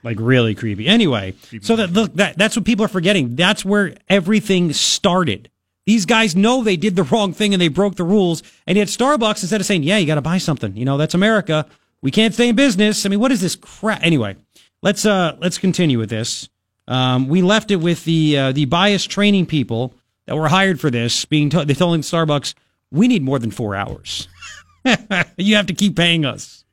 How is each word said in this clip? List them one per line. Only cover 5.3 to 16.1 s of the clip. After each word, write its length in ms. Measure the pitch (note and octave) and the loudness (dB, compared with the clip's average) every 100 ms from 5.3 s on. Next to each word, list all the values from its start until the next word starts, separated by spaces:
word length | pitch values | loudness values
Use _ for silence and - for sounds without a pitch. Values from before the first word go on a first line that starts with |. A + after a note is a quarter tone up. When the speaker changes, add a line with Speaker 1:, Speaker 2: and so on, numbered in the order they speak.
| G2 - _ _ _ - | -4 -10 _ _ _ 0
Speaker 1:
These 220 | A3+ F3 | 0 2
guys 280 | A3+ A3+ E3 | 2 2 2
know 280 | G#3+ C4 | 2 2
they 120 | A3 F3+ | 0 0
did 180 | G#3 F#3 | 0 0
the 80 | |
wrong 300 | C#3+ A3+ G3+ | 0 0 0
thing 200 | - G#3 | -2 0
and 80 | G3 | 2
they 60 | E3+ | 0
broke 280 | C#3+ G3+ F3+ | 2 -2 0
the 60 | |
rules. 380 | E3+ G#3 F3+ D#3+ - _ - | 0 2 2 -2 -8 _ -2
And 140 | F#3+ | 0
yet 80 | G#3 | 0
Starbucks, 560 | - B3+ D4 A3 G#3 | 0 0 2 0 -2
instead 180 | E3+ G#3+ | -4 -4
of 60 | - | 0
saying, 160 | G3 | 0
"Yeah, 140 | C#3+ G#3+ | 2 0
you 100 | D3+ | 2
gotta 140 | D3+ | 0
buy 180 | D3 F3+ | 0 -2
something. 360 | - C#3 G#2+ G2 | -2 -4 -4 -4
You 100 | B2+ | -2
know, 120 | C#3 | 0
that's 160 | D#3 | 0
America. 540 | E3+ G#3 A3 E3 D#3 C#3+ _ _ _ | 2 2 2 0 -4 -4 _ _ _
We 80 | C3+ | -2
can't 240 | G3+ A3 | 2 0
stay 160 | - A#3+ | 2 2
in 60 | A3+ | 4
business." 500 | C#4 F#3 G#3 G#3 G3+ | 2 4 2 2 -2
I 40 | |
mean, 100 | G3+ | 0
what 120 | B3+ | 2
is 100 | B3 | 0
this 140 | F3 - | -2 -6
crap? 460 | - - G#3+ G#3 | -14 -6 -4 -2
Anyway, 340 | E3+ D#3 G#2 F#2+ _ _ _ _ | 2 2 0 -8 _ _ _ _
let's, 240 | F#3 G#3 G#3+ | -2 0 0
uh, 320 | G3 E3+ C#3 | 2 0 -2
let's 200 | F3+ - | -6 -2
continue 400 | F#3+ E3+ E3+ A#2+ | -2 0 0 0
with 100 | |
this. 400 | A2 | -2